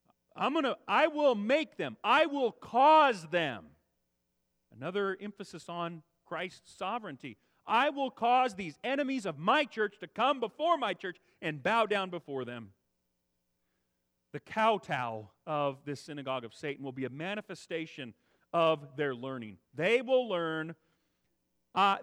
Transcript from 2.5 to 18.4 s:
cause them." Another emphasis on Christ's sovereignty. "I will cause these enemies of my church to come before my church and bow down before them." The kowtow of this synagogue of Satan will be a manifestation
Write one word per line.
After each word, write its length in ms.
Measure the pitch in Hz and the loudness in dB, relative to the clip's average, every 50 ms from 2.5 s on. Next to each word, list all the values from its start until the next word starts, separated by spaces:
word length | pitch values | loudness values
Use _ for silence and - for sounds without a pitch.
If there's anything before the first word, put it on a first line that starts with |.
cause 720 | - - - - - 240 269 302 311 311 294 269 226 185 160 156 | -2 -6 -14 -2 2 6 8 8 8 8 8 6 4 0 -4 -2
them." 380 | 165 175 160 139 117 98 78 73 71 _ _ _ _ _ _ _ _ _ _ _ _ _ _ _ _ _ _ _ | 0 0 0 0 -4 -6 -12 -16 -20 _ _ _ _ _ _ _ _ _ _ _ _ _ _ _ _ _ _ _
Another 460 | - 110 127 170 185 208 202 196 190 - | -16 -10 -10 -6 -2 -2 -2 -2 -4 -6
emphasis 480 | 196 208 - - 196 - - 160 - | -8 -12 -10 -12 -16 -14 -14 -16 -12
on 360 | - 170 175 170 170 170 160 - _ _ _ _ | -10 -6 -4 -4 -4 -6 -10 -16 _ _ _ _
Christ's 500 | _ 175 160 180 185 - - _ - - | _ -6 -6 -6 -6 -8 -16 _ -20 -10
sovereignty. 600 | - 190 185 220 240 214 180 139 - - 131 104 - _ _ _ _ _ | -6 -4 -4 -4 -4 -6 -8 -12 -10 -12 -14 -14 -14 _ _ _ _ _
"I 220 | - 208 233 269 302 | 2 2 4 4 4
will 220 | 277 277 269 254 | 2 0 -2 -4
cause 440 | - - 226 240 247 254 254 254 190 | -2 0 2 4 4 4 4 2 0
these 240 | 180 196 160 143 - - | -4 -8 -10 -10 -8 -4
enemies 400 | 233 269 277 294 262 269 262 196 | -2 -2 -2 -2 -2 -4 -4 -4
of 140 | 185 151 139 | -6 -6 -2
my 260 | 160 208 254 302 302 | 2 2 4 4 2
church 340 | 220 - 220 214 208 - _ | 0 -2 -4 -4 -4 -4 _
to 60 | 180 | -16
come 340 | 170 _ - 233 269 294 262 | -12 _ 0 2 2 2 0
before 360 | 233 208 - - 302 339 339 | -2 -6 -4 -2 2 2 2
my 160 | 294 247 208 | 2 2 -2
church 240 | 180 - - 185 175 - _ _ _ _ | -4 -4 -8 -10 -10 -12 _ _ _ _
and 220 | - 160 156 139 | -6 -6 -6 -2
bow 240 | 120 196 220 233 233 | 0 2 2 2 2
down 240 | 202 208 202 190 185 | 2 2 0 0 -2
before 340 | 180 170 - - 139 131 127 | -6 -10 -8 -6 -6 -6 -6
them." 300 | 120 120 117 113 98 _ _ _ _ _ _ _ _ _ _ _ _ _ _ _ _ _ _ _ _ _ _ _ _ _ _ _ _ _ _ _ _ | -6 -8 -12 -14 -16 _ _ _ _ _ _ _ _ _ _ _ _ _ _ _ _ _ _ _ _ _ _ _ _ _ _ _ _ _ _ _ _
The 80 | - 147 | -14 -14
kowtow 920 | - - - 220 220 226 220 196 - - 156 131 127 117 113 110 107 - _ _ _ | -14 -6 -2 2 2 2 2 0 -2 -4 -4 -4 -4 -4 -6 -8 -10 -14 _ _ _
of 360 | 170 156 147 143 139 135 135 135 | -6 -2 -2 -2 -2 -4 -6 _
this 160 | 147 143 - | -10 -10 -10
synagogue 420 | - - 147 147 135 131 131 127 117 | -12 -14 -14 -10 -6 -6 -6 -6 -6
of 80 | 107 | -10
Satan 320 | - - - 143 139 - 139 | -14 -10 -8 -8 -8 -8 -10
will 80 | 135 | -10
be 140 | 127 131 131 | -8 -6 -8
a 40 | 120 | -8
manifestation 1040 | 127 143 165 190 208 214 - - 180 - - - 175 165 160 156 - 151 131 117 - _ _ _ _ _ | -6 -8 -8 -8 -8 -8 -10 -12 -16 -16 -12 -8 -8 -8 -8 -8 -12 -14 -14 -14 -16 _ _ _ _ _